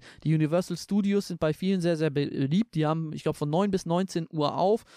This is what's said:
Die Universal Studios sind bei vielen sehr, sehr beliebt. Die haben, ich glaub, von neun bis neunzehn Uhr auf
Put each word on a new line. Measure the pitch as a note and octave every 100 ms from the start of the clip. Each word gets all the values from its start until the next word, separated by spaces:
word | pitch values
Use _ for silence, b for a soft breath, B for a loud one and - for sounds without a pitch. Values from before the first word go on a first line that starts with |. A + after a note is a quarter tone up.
| B B
Die | D3+
Universal | D#3 D3+ E3+ - F3
Studios | - G3+ G3+ G3+ -
sind | F3
bei | D#3
vielen | D3+ F#3 G3
sehr, | E3+ D#3+
sehr | D#3
beliebt. | C#3 C#3 - C3+ F3 - D#3+
Die | D3+
haben, | D#3+ D#3
ich | D3+
glaub, | D#3
von | D3+ D3
neun | E3 G3+
bis | F#3+ E3+
neunzehn | F3 F#3+ E3+ D#3+
Uhr | D#3 C#3+ -
auf | F#3 A3+ -